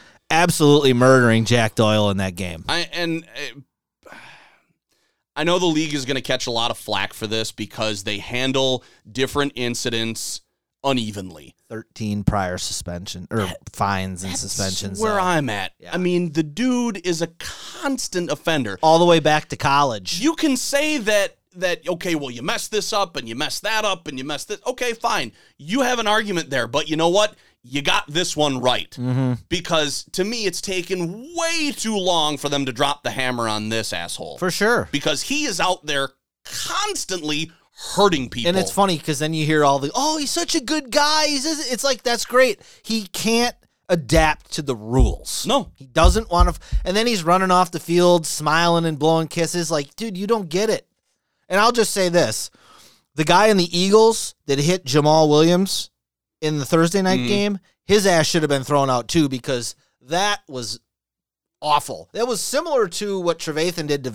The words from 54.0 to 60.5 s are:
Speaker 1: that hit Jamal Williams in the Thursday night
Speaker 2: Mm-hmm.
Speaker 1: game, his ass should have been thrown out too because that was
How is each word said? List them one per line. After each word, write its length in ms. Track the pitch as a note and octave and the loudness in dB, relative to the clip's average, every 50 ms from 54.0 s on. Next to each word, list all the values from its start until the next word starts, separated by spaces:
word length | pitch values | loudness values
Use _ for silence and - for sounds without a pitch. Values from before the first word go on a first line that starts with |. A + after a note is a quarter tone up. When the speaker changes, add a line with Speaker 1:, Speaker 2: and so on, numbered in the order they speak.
| A3 A3+ A3 - - - - _ _ | 6 6 4 2 -4 -10 -12 _ _
Speaker 1:
that 120 | - C#3 C3+ | -2 0 2
hit 260 | C#3+ E3 F3+ F#3 - | 2 2 0 0 0
Jamal 440 | C3 B2+ D3+ C#3+ D3+ D#3 D#3+ D#3 D3+ | 0 2 4 4 6 6 6 6 6
Williams 640 | D3 D3+ D#3+ E3+ F3 F3+ G3 F#3+ - - - - _ _ _ _ _ _ _ _ _ - | 6 6 6 6 4 4 2 0 -2 -6 -8 -10 _ _ _ _ _ _ _ _ _ -8
in 180 | D#3 D3+ D#3 D3 | -6 -4 -4 -4
the 80 | C3+ | -2
Thursday 340 | - F3 D#3+ E3 E3+ F3 G3 | 2 2 4 4 4 2 2
night 180 | F#3 F#3 F#3+ - | 2 2 2 2
Speaker 2:
Mm-hmm. 80 | B2 B2 | 2 0
Speaker 1:
game, 300 | G3+ G3+ G3+ G#3 G3+ F#3+ _ _ _ _ _ | 0 0 0 0 -2 -6 _ _ _ _ _
his 220 | - G3+ G#3+ F#3+ | 2 4 4 6
ass 200 | G3 F3 E3 D3+ | 6 4 4 4
should 160 | - - E3+ | 2 2 0
have 80 | D#3 C#3+ | 2 2
been 140 | C#3+ C3+ B2+ | 0 0 0
thrown 260 | - D3 C#3+ C#3 C3+ | 0 2 2 2 2
out 160 | B2+ A#2+ A#2 - | 0 0 0 0
too 200 | - E3 D3+ C3+ | 2 2 2 2
because 460 | C3 B2 - - C3+ A#2+ A2+ - - _ _ _ _ _ | 0 -4 -4 -4 -4 -4 -4 -8 -12 _ _ _ _ _
that 380 | _ B2+ D#3+ F3+ G3+ G#3 G3+ - _ | _ -4 -2 0 0 0 -2 -4 _
was 300 | - | -10